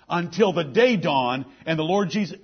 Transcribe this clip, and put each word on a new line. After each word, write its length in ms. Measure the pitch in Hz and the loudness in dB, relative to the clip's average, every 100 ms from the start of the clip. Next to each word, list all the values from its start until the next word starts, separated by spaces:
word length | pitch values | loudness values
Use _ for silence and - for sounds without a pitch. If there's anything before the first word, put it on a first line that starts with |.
| - | -6
until 420 | 175 175 180 208 | -4 -4 0 2
the 120 | 175 | 2
day 320 | 147 127 254 208 | 0 2 4 2
dawn 500 | 165 135 123 131 139 - | 2 0 0 -2 -6 -10
and 140 | 160 160 | -4 -2
the 60 | |
Lord 260 | 156 196 185 | 0 0 0
Jesus 260 | 214 180 - | -2 -4 -6